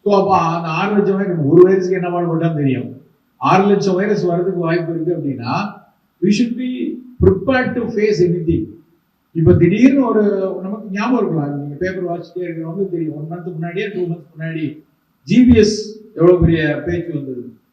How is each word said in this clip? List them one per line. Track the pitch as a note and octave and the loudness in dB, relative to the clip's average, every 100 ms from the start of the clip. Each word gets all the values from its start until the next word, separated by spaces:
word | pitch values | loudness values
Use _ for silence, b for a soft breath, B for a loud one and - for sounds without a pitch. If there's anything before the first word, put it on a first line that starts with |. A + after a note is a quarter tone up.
So, | G3+ G3+ | 2 2
அப்ப | F3 F#3 | 4 2
அந்த | E3 E3 E3+ | 0 -4 -4
ஆறு | D#3+ G3+ G#3 | -4 0 0
லட்சம் | F#3 F#3+ | 2 0
வைரஸ், | F#3+ E3 | -2 -2
ஒரு | C#3 E3+ F#3 | 4 6 8
வைரஸ்க்கு | F#3 F3+ | 6 0
என்ன | F#3 F3 | -2 -2
பாடுபட்டாலும் | F3 E3+ D#3+ E3 D3+ | -2 -2 0 -2 0
தெரியும். | C#3 A#2+ A2+ - _ _ _ _ | -2 -2 -6 -14 _ _ _ _
ஆறு | C3+ F#3 G3+ | 2 2 4
லட்சம் | F#3+ F#3+ F3+ | 2 2 0
வைரஸ் | G#3 F3+ | 0 0
வர்றதுக்கு | F3 F3 F#3 F3 | 0 -2 -2 -2
வாய்ப்பு | E3 E3+ D#3+ | -2 -2 -2
இருக்கு | E3 D#3+ | -4 -4
அப்படின்னா, | D#3+ C#3+ A#2 A#2 E3 G#3 - _ _ _ _ | -4 -4 -6 -4 -4 -4 -10 _ _ _ _
we | F3+ | 0
should | - A#3 | 2 0
be | A#3+ B3+ B3+ - - - - | -2 -6 -6 -6 -8 -16 2
prepared | F#3 F#3+ - C4 B3+ B3+ | 4 4 0 0 0 -4
to | |
face | G#3+ G3+ G#3+ E3+ F3 | -4 0 0 2 2
anything. | E3+ D#3+ - - - _ _ _ _ _ | 2 -2 -2 -4 -12 _ _ _ _ _
இப்ப | E3 D#3+ | 2 4
திடீர்னு | - E3+ G#3 C4 C#4 A#3+ | 6 4 4 2 2 2
ஒரு, | G#3+ G#3 F#3+ F#3+ - | 2 2 0 -4 -6
நமக்கு | F#3+ G#3+ - | -8 -10 -8
ஞாபகம் | G3 A#3 A#3+ F3+ | -6 -2 0 0
இருக்கலாம், | D#3+ C#3+ C#3+ | -2 -4 -6
நீங்க | C#3+ - | -10 -6
பேப்பர் | F#3 F#3 F3 | -6 -6 -8
வாசிச்சுட்டே | E3+ - F3+ | -8 -10 -10
இருக்கிறவங்களுக்கு | F3 D#3+ D#3+ F#3+ F#3 | -10 -8 -10 -6 -6
தெரியும், | E3+ D#3 D3 | -4 -6 -8
ஒன் | D#3 F3 | -10 -10
மந்த் | |
முன்னாடியே, | F3 D#3+ E3+ F3+ G#3 | -10 -10 -8 -6 -8
டூ | F#3 | -6
மந்த்ஸ் | E3+ D#3+ - D3+ | -6 -8 -12 -12
முன்னாடி | D#3+ D#3+ D3 - _ _ _ _ | -10 -6 -8 -10 _ _ _ _
ஜி | C3 A#3 B3 | 0 4 6
பி | A3+ | 6
எஸ் | G#3 - - - - D3+ | 4 0 -8 -14 -14 2
எவ்வளவு | E3+ F3 E3 | 4 6 4
பெரிய | D#3+ D#3 C#3+ F3 | 2 0 -2 -4
பேச்சு | E3+ D#3 | -6 -6
வந்தது. | D3 C3 B2 A#2 - _ | -8 -8 -10 -12 -20 _